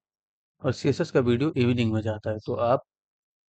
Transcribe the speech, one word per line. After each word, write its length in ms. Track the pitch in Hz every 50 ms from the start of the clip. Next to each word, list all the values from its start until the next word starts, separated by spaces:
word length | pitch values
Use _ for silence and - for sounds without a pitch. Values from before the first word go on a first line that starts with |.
| _ _ _ _ _ _ _ _ _ _ _ _
और 120 | - 135 -
सीएसएस 380 | - - 147 127 - 170 -
का 80 | - 147
वीडियो 320 | 123 120 120 120 143 - -
इवनिंग 360 | - 120 123 123 123 117 110 110
में 80 | 110
जाता 300 | 104 107 107 107 - 113
है। 60 | 107 107 -
तो 100 | 139 123
आप, 260 | 123 120 117 131 143 - _ _ _ _ _ _ _ _ _ _ _ _